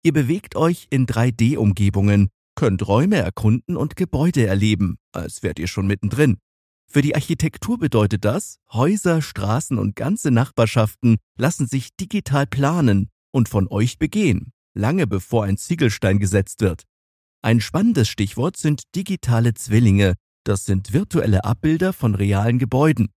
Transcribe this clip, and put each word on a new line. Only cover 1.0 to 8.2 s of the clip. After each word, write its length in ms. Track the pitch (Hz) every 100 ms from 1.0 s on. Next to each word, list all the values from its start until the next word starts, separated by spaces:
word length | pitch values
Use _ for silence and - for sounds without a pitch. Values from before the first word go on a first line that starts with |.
| 127
drei 240 | 117 123
D 280 | 117 117 156
Umgebungen, 720 | 107 95 101 98 101 101 98 _ _ -
könnt 320 | 131 95 98
Räume 300 | 104 180 202
erkunden 600 | 90 - 107 123 - 180
und 180 | 151 -
Gebäude 520 | 185 127 165 151 107
erleben, 500 | 98 107 98 92 104 _
als 320 | - 82 -
wärt 160 | 87 73
ihr 80 | 85
schon 180 | - 98
mittendrin. 540 | 101 104 113 147 98 _ _ _ _ _
Für 140 | 147
die 100 | 143
Architektur 640 | 151 - 165 160 - - 240
bedeutet 480 | 147 113 104 104